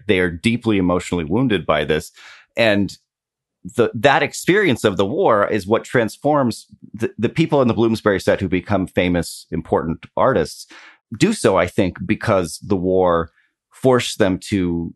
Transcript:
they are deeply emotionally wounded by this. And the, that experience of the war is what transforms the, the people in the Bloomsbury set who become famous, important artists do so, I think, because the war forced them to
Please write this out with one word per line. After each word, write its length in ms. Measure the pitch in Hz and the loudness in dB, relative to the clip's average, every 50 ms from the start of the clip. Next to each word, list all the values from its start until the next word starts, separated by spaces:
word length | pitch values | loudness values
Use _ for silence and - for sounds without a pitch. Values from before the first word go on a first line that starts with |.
| - 101 | -2 0
they 120 | 101 92 | 0 2
are 100 | 90 90 | 2 0
deeply 480 | 82 85 - 117 117 117 - 113 107 95 | -2 -2 -2 -2 -2 0 -2 0 0 2
emotionally 460 | 92 87 87 87 - - 92 87 82 | 2 0 0 -2 -2 -4 -4 -4 -4
wounded 420 | 71 87 117 135 127 104 90 78 | -2 -2 -2 0 0 0 -2 0
by 200 | - 80 76 76 | 0 -2 -2 0
this. 260 | 73 78 76 - - - - - - - - _ _ _ - | 0 -2 -2 -2 -6 -16 -20 -20 -20 -20 -20 _ _ _ 0
And 400 | 117 110 101 101 98 87 - - _ _ _ _ _ _ _ _ _ _ _ _ _ | 2 2 2 2 0 -4 -6 -12 _ _ _ _ _ _ _ _ _ _ _ _ _
the, 280 | 180 - - 113 107 - | -8 -2 0 0 0 0
that 300 | 117 104 143 135 160 147 | 0 2 4 4 4 2
experience 600 | 139 - - - - 175 208 208 165 120 - - | -2 -4 -4 0 0 2 2 2 2 0 2 0
of 140 | 110 95 87 | 0 0 0
the 80 | 98 | -2
war 420 | 95 127 185 190 151 113 101 101 - | -2 0 0 2 2 4 4 2 0
is 180 | 104 107 90 | 0 -4 0
what 200 | 98 113 104 - | 0 -2 -2 -2
transforms 800 | - - 131 113 101 - - - 143 151 147 135 117 107 - - _ - _ - - - | 0 0 0 0 0 -4 -4 -2 0 0 2 2 0 -2 -4 -12 _ -20 _ -20 -20 -8
the, 200 | 113 113 - - - | -6 -6 -6 -4 -4
the 120 | 107 117 | -4 -2
people 320 | - - 165 - - 143 | 0 0 0 2 2 2
in 80 | 131 117 | 2 2
the 40 | 113 | 2
Bloomsbury 460 | 101 117 113 113 107 - 107 98 90 | 2 2 0 0 0 0 0 0 2
set 220 | - - 95 - | 2 0 0 0
who 80 | 98 87 | 0 -2
become 380 | 90 90 - - 107 95 92 87 | -2 -2 -2 -2 -2 -2 -2 -2
famous, 600 | - - 90 90 87 85 82 - - - - _ | 0 0 0 2 0 0 -2 -4 -8 -16 -12 _
important 540 | - 82 - - 104 92 69 82 78 - - - _ - | -8 -8 -4 -2 -2 -2 0 -2 -6 -8 -10 -8 _ 0
artists 500 | 101 127 131 92 78 - - - - - - - - - - _ _ _ - 113 | 0 2 2 2 0 -2 -6 -14 -20 -20 -20 -20 -20 -20 -20 _ _ _ -2 0
do 140 | 151 202 | 0 0
so, 240 | 226 - - 113 95 | 0 0 0 2 2
I 120 | 90 87 90 | 2 0 0
think, 380 | - - 101 87 82 - 92 | 0 -2 -2 -2 -2 -6 -4
because 540 | 85 107 - - - 104 95 90 82 - - | -4 -4 -4 0 0 0 0 0 -2 -6 -12
the 160 | - 92 101 | -4 -2 -2
war 560 | 92 87 92 92 92 92 90 85 82 82 - _ _ _ _ _ _ _ _ | -2 0 0 2 2 4 4 2 2 0 -4 _ _ _ _ _ _ _ _
forced 480 | _ - - 131 127 123 - - - - | _ 0 2 2 4 4 0 -2 -2 0
them 180 | 107 92 92 92 - - | 0 2 2 -2 -4 -4
to 440 | 107 98 90 87 85 85 82 87 - | -2 -2 0 0 -2 -4 -4 -8 -10